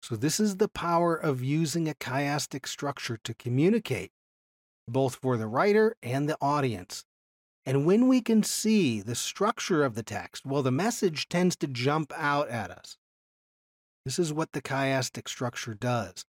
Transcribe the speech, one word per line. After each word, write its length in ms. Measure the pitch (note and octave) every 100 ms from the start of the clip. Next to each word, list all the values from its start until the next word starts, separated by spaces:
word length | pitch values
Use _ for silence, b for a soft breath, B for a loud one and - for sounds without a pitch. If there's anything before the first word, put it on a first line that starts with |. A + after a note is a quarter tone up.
So 120 | -
this 240 | A#2 C3 -
is 200 | G#3+ F#3+
the 100 | G#3
power 480 | - E3 E3+ E3+ E3
of 260 | D#3+ C3
using 460 | B2+ D3 E3 E3+ D#3+
a 60 |
chiastic 720 | D3 - B2+ C#3+ D3 - C#3 -
structure 500 | - C#3+ - - A#2
to 100 | -
communicate, 760 | A2+ B2+ B2 E3 A3+ - G2+ F2 _ _ _ _ _ _ _ -
both 300 | A#2+ C3+ B2+
for 220 | C3 B2
the 100 | A2
writer 480 | A#2 F#3+ G#3 A3 -
and 260 | - C3 D3
the 80 | D3+
audience. 640 | C#3 D3 C3+ G#2 F#2 - - _ _ _ _ _
And 200 | - C3+
when 220 | D3 G3+ B3+
we 140 | B3+
can 220 | - A3
see 580 | - - G#3+ A3 D#3+ A2
the 160 | G2+ A#2+
structure 680 | - - G3+ - - E3+
of 120 | C#3
the 100 | A2
text, 420 | A2+ G2+ - - C3+
well, 160 | C#3
the 80 | C3
message 580 | B2+ G3+ A#3+ G3 D3+ -
tends 280 | F3 F3+ -
to 100 | D#3+
jump 460 | B2+ B2 D3+ D#3
out 340 | D3 D3+ C#3+ D3
at 220 | A#2 G2
us. 260 | - - - _ _ _ _ _ _ _ _ _ _
This 140 | - B2+
is 140 | E3+
what 200 | D3+ D#3+
the 100 | D3+
chiastic 680 | - C3+ C3+ C3+ B2+ - -
structure 460 | - B2 - -
does. 500 | G#2 B2 B2 F#2+ - -